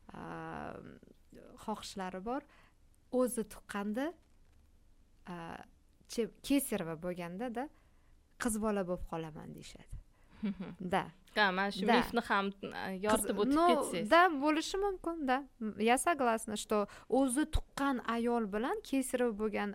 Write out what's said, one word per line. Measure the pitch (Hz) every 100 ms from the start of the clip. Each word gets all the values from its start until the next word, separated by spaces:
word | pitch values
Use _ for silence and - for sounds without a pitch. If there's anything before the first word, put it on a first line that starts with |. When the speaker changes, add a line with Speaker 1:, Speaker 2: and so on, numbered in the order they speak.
| -
Speaker 1:
a, | 165 165 165 160 156 73 - - - - - - - - 247
xohishlari | - 208 - 202 185 190
bor. | 202 262 - - - _ - - -
O'zi | 254 254 247 214
tuqqanda, | - - 208 208 214 294 359 - - - - - - - - - - -
a, | 175 165 - - - _ _ -
che-, | - 220 -
kesareva | - 277 269 202 165 160
bo'lganda-da, | 175 175 175 180 254 233 294 - - - - - _ -
qiz | 240 214
bola | 220 202
bo'lib | 175 180 -
qolaman | 170 160 160 165
deyishadi. | 156 160 - - - - _ - -
Speaker 2:
<laughs> | 208 196 175 175
Speaker 1:
Da. | 180 180 - - -
Speaker 2:
Ha, | - 202
mana | 185 202
shu | 185 190
Speaker 1:
Da. | 214
Speaker 2:
mifni | - 233 -
ham, | 202 196 196 -
a, | - 131
yoritib | 190 208 220 208
Speaker 1:
Qiz, | 202
Speaker 2:
o'tib | 233 285
Speaker 1:
ну, | 349
Speaker 2:
ketsangiz. | 311 220 180 208
Speaker 1:
da, | 320 359 285
bo'lishi | 294 311 - 392
mumkin, | 403 370 330 339 262
da. | 254 277 - 220 -
Я | 220 262
согласна, | - 311 240 226 - 208
что | - 214 202 - -
o'zi | 254 269 240 302
tuqqan | - - - 277 247 -
ayol | 233 233 233 214
bilan | 208 262 427
kesareva | - 269 262 247 247
bo'lgan | 208 220 208 208